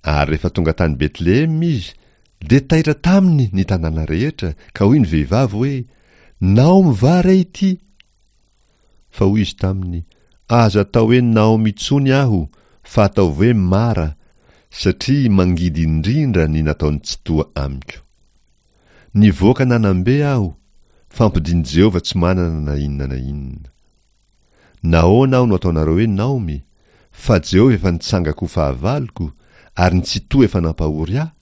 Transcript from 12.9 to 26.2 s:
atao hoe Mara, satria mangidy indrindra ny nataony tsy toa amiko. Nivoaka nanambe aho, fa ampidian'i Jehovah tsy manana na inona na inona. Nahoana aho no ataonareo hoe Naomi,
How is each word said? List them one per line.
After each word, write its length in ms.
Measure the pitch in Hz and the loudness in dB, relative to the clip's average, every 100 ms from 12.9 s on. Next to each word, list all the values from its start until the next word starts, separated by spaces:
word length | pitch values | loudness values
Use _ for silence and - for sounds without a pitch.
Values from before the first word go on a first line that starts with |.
| - | 0
atao 240 | 101 - 90 | 2 2 0
hoe 180 | 71 113 | 2 0
Mara, 640 | 113 90 95 117 92 78 - _ _ _ _ _ | 2 0 0 0 -2 -4 -8 _ _ _ _ _
satria 640 | - 98 - - 143 123 | -4 -4 -4 -2 0 2
mangidy 520 | 98 90 87 87 78 | 2 2 0 -2 -2
indrindra 640 | 80 78 85 143 143 92 78 | 0 0 0 -2 0 0 0
ny 140 | 78 | 0
nataony 360 | 76 76 76 73 | -2 -2 -2 -4
tsy 160 | - - | -8 -12
toa 220 | - 78 71 | -4 -4 -4
amiko. 440 | 76 69 67 - - _ _ _ _ _ _ _ _ _ _ _ | -6 -8 -10 -16 -20 _ _ _ _ _ _ _ _ _ _ _
Nivoaka 520 | 101 107 78 98 127 | 4 4 4 2 2
nanambe 500 | 127 120 104 92 95 139 | 0 2 2 0 0 0
aho, 320 | 143 131 92 - _ _ _ _ _ | 0 -2 -4 -8 _ _ _ _ _
fa 160 | - | 0
ampidian'i 400 | 110 - 78 85 | 0 0 -2 -2
Jehovah 360 | 67 78 104 90 | 0 2 2 2
tsy 140 | - 95 | -4 -2
manana 420 | 87 92 87 80 | 0 0 -2 -4
na 120 | 73 73 | -4 -4
inona 300 | 71 69 67 | -4 -6 -6
na 100 | 65 | -8
inona. 520 | 65 73 67 62 65 _ _ _ _ _ _ _ _ _ _ _ | -8 -10 -12 -16 -20 _ _ _ _ _ _ _ _ _ _ _
Nahoana 540 | 82 82 85 113 135 127 | 0 4 4 4 4 2
aho 80 | 123 | 2
no 80 | |
ataonareo 400 | 92 92 80 78 85 | 0 0 0 0 0
hoe 100 | 113 | 0
Naomi, 560 | 98 | -2